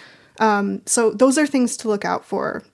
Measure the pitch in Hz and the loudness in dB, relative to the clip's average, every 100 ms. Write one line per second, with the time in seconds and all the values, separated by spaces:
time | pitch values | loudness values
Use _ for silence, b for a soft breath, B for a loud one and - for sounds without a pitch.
0 | B B B B 220 208 202 196 - - | B B B B 0 2 -2 -6 -4 0
1 | 220 208 262 269 294 269 240 - 220 202 | 0 4 4 4 0 0 -2 -2 -4 -4
2 | 175 180 - 196 - - - | -2 -6 -4 -6 -4 -8 -12